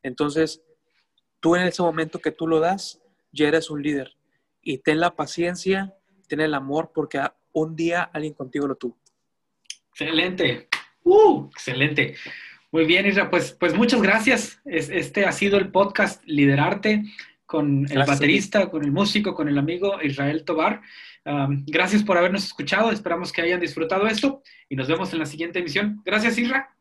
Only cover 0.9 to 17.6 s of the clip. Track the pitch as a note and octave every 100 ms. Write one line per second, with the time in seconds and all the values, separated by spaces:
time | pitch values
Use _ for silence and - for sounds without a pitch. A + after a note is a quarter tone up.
0.9 | _ _ _ _ _ D#3+ F3 F3+ E3+ F3
1.9 | D#3+ D#3+ - D#3+ D3+ E3 D#3+ E3 G3 -
2.9 | - _ _ _ - D3 D#3+ D#3 D3 C#3+
3.9 | C#3+ C3 _ _ _ _ _ - B2+ -
4.9 | D#3 F3 F3 D3 - F3 F3+ F#3+ F#3+ G3
5.9 | _ _ _ _ D3 D#3 C#3+ C3+ D3 E3
6.9 | - D3 C#3+ C#3+ _ _ D#3+ D#3 D#3+ E3
7.9 | F3 E3 D#3 D3+ D3+ C3 C#3+ C#3+ C3 B2
8.9 | - _ _ _ _ _ _ _ - _
9.9 | - D#3 D#3+ F3+ F#3 D3 - - - -
10.9 | _ F4 G4+ G#4+ G3+ C#3 - - B2+ D3+
11.9 | C#3+ A#2+ - - - - - _ D#3+ D#3+
12.9 | F3+ G3+ G3 F#3 F3 - - F3 F3+ A#3+
13.9 | B3 F#3+ A3 A3 A3+ - - C#4 D#3+ C#3+
14.9 | F#3+ C#3+ G#3 F#3+ - G3 G3 F#3+ F#3 G3+
15.9 | - G3 - - D3 C#3 C#3 D#3+ G3+ G#3+
16.9 | G#3+ G#3 - - _ _ D#3